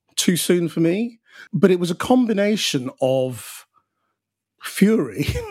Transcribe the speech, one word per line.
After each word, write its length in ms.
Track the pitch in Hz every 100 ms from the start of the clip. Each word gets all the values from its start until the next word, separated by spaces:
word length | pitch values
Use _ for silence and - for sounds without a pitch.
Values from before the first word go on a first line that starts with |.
| _ -
too 220 | - 170
soon 320 | - 175 165
for 100 | 165
me, 400 | 165 196 240 - _ - -
but 200 | 160 190
it 80 | 180
was 120 | 175
a 40 | 180
combination 920 | - 254 233 190 202 214 - 139 127 -
of 640 | 131 131 131 117 - - - _ _ _ _ _ _ _ _ _
fury, 640 | - - 196 220 127 127 - 494 440